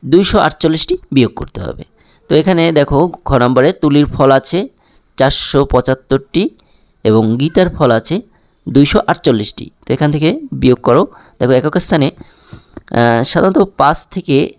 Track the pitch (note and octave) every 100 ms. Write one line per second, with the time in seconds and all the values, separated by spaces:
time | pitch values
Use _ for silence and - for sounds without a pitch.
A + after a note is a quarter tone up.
0 | - E3 F#3+ G#3 D#3 - E3 D#3+ - F4+
1 | - C#3 A#2 - - - F#2+ - - _
2 | _ _ _ D3+ F#3 F3+ E3 D#3 C#3+ C#3
3 | F3 - - C3+ B2 B2+ C3+ - D3+ C#3+
4 | D3 - C3+ C3+ - E3+ B3+ _ _ _
5 | _ - C3 - - C3+ C#3 C3 B2 C3
6 | _ C3+ C3+ D#3+ G3+ _ _ _ _ _
7 | A2 G#2+ A2 A#2 D3 E3+ F3+ - C#3+ A2+
8 | - F3 - _ _ _ - C3 C#3+ G#3
9 | - F3 - A#2 G#2+ - - _ - C3+
10 | D3+ D3+ D#3 C4 C#4+ C3+ C3 B2 - B2+
11 | F#3+ - - _ A#2+ C3 D3+ F3 - F3
12 | C#3 - - _ _ - _ - _ -
13 | A#2 A#2 B2 - F#3 F#3+ G3 - C#3+ D#3+
14 | - - - C#3 D#3